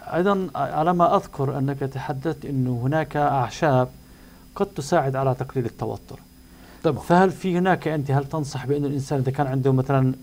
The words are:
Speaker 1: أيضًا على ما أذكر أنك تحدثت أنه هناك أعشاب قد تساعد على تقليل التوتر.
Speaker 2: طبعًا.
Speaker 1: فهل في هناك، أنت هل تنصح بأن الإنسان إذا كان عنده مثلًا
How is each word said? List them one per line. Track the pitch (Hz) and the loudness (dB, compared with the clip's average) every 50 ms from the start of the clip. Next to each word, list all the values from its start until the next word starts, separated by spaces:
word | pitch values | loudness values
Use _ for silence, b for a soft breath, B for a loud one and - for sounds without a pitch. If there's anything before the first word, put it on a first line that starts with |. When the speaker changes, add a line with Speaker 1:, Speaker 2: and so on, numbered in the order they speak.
| - - - | -10 -6 -2
Speaker 1:
أيضًا | 165 180 202 202 190 185 170 - | 0 2 2 2 0 -2 -4 -4
على | - 139 - 156 151 156 175 180 | -4 -4 -2 0 0 2 2 4
ما | 175 175 165 196 | 4 4 4 4
أذكر | 190 - - - - 139 135 131 143 | 2 0 -2 -6 -4 -4 -2 -2 -2
أنك | 135 139 139 139 | -2 -2 -2 -2
تحدثت | 143 135 135 131 - - 131 135 - 165 143 139 - | -4 -6 -6 -8 -6 -6 -6 -4 -4 -6 -6 -6 -6
أنه | - 143 131 127 127 123 120 | -4 -2 0 0 0 0 -2
هناك | 123 135 151 160 151 147 - | -2 0 0 0 -2 -2 -2
أعشاب | 147 147 131 131 135 120 113 - - 170 151 131 127 127 - - B B B B B B B B B B B B | 0 0 2 2 0 -2 -2 -2 0 2 4 4 4 2 0 -4 B B B B B B B B B B B B
قد | - 202 | -4 -4
تساعد | 196 - - 139 - 175 165 135 135 131 | -4 -4 -8 -2 2 2 2 2 2 0
على | 131 135 135 127 | 2 2 2 0
تقليل | - - 135 - 131 117 | 0 -4 -4 -2 -2 -2
التوتر. | 110 - - 117 110 113 - - - 120 - - - - B B B B B B B B B B | -2 -4 -6 -6 -6 -6 -8 -10 -16 -20 -20 -20 -20 -20 B B B B B B B B B B
Speaker 2:
طبعًا. | 160 135 110 | 0 0 0
Speaker 1:
فهل | - - 175 180 190 190 | 2 4 6 6 6 4
في | - - - 185 170 175 | 2 -2 -4 -2 0 2
هناك، | 180 190 175 - - 160 | 2 2 2 0 0 -2
أنت | 156 156 135 139 | -2 -2 -2 0
هل | 135 139 139 | 0 0 0
تنصح | 139 - 160 147 139 - 131 - | -2 -4 -4 -4 -4 -6 -8 -2
بأن | 123 143 147 143 | -2 0 0 0
الإنسان | 143 147 139 135 - 151 135 | -2 -2 -4 -2 -2 -2 0
إذا | 127 135 | 0 0
كان | 131 - 143 | 0 -2 -2
عنده | 131 135 135 127 139 | -2 0 0 2 2
مثلًا | 131 131 127 - 139 135 131 131 131 131 | 2 2 2 2 2 2 2 2 0 -2